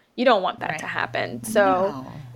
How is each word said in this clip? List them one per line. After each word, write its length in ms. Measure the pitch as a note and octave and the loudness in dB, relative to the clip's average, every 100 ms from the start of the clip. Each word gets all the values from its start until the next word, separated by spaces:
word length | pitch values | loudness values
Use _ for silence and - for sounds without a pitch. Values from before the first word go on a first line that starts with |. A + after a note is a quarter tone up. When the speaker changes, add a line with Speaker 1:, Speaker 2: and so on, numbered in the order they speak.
| _ - | _ 0
Speaker 1:
You 80 | B3+ | 4
don't 160 | G#3 | 4
want 200 | F3+ - | 2 -4
that 80 | - | -6
Speaker 2:
Right. 80 | D#3 | -6
Speaker 1:
to 80 | F3+ | -6
happen. 560 | D#3+ - - E2+ G#2 | -4 -4 -2 -4 -6
So 520 | A3 G#3+ G3 F#3 G3 C4 | 0 4 4 4 0 -4
Speaker 2:
No. 280 | - D3+ - | -12 -14 -2